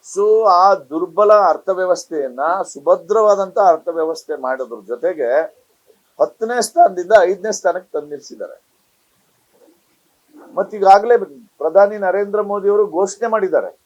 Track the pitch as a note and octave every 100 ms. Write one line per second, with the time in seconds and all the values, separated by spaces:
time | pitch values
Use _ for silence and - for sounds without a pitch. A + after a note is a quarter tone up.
0 | - F#3 G#3 A3 A3 F3 F#3+ F#3+ C3+ D#3
1 | F3 E3 G#3 G#3+ F#3+ D#3 - F#3 F#3 F3
2 | - D#3+ C3+ B2 D3+ F#3 F3+ - C#3+ F#3
3 | E3+ G#3+ G#3+ G3+ F#3+ G3+ G3 D#3+ F3 E3
4 | D#3+ D#3+ - D3 C3 C3 A#2+ A2+ G2 A#2
5 | D#3+ E3 A#2+ C#3 D#3+ _ _ _ _ _
6 | _ _ - _ A3+ B3 A#3 E4+ F4 F3+
7 | F3 A3 F3+ F#3+ G#3 G3+ F#3 F3 F#3 D3+
8 | D3 D3 - G#2+ F2+ - _ _ _ _
9 | _ _ _ _ _ _ _ E4+ _ _
10 | _ _ _ - - - F#3+ G#3+ F#3+ G3
11 | A3 A#3 F#3+ C#3 A2+ _ D#3 E3+ G3+ G#3+
12 | F#3+ F#3+ G#3 G#3 G3+ G3+ G3 G#3 G#3 E3
13 | F#3+ - A3+ A3 F#3+ D3+ G2 _